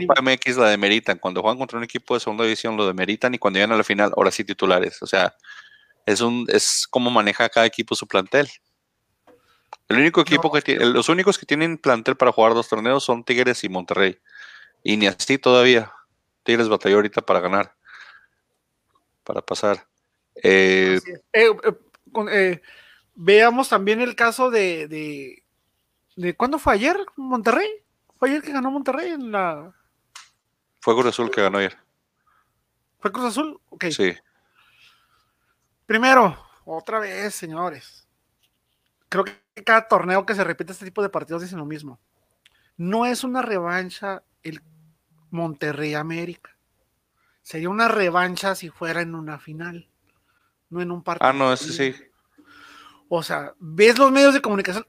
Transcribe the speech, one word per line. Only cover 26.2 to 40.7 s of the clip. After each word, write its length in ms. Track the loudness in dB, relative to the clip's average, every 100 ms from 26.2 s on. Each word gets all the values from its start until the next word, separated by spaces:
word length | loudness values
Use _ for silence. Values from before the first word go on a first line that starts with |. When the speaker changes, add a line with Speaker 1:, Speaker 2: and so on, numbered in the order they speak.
| -6 -2
Speaker 1:
¿cuándo 200 | -2 -2
fue 160 | 0
ayer? 220 | 2 2 -2 -6 -12
¿Monterrey? 520 | -6 -2 2 0 0 -8 _ _ _ -4
¿Fue 120 | -2
ayer 120 | -2
que 120 | -4
ganó 180 | -6 -4
Monterrey 400 | -4 -4 -6 -6
en 200 | -8 -6
la 420 | -4 -4 -6 -14 _ _ _ _ -20 -20 _ _ _ _ _
Speaker 2:
Fue 140 | 0 2
Cruz 120 | 2
Azul 220 | 0 -4
que 120 | 0
ganó 160 | 0 0
ayer. 200 | -4 -6 _ _ _ _ _ _ _ _ _ _ _ _
Speaker 1:
¿Fue 120 | -8
Cruz 140 | -6 -6
Azul? 340 | -4 -6 -8 _
Ok. 160 | -10 -8
Speaker 2:
Sí. 220 | -2 -2 -4 _ _ _ _ _ _ _ _ _ _ _ _ _ _ _ _ -4
Speaker 1:
Primero, 500 | 0 4 6 4 0 _ _ -14
otra 340 | -14 -8 -8
vez, 340 | -6 -8 -10
señores. 720 | -10 -12 -8 -8 -10 -20 _ _ _ _ _ _ _ _ _ _ _ -8
Creo 140 | -4
que 100 | -4 -8 _ -10 2
cada 220 | 2 4
torneo 380 | 0 2 0 0
que 100 | -4
se 80 |
repite 300 | -4 -6 -10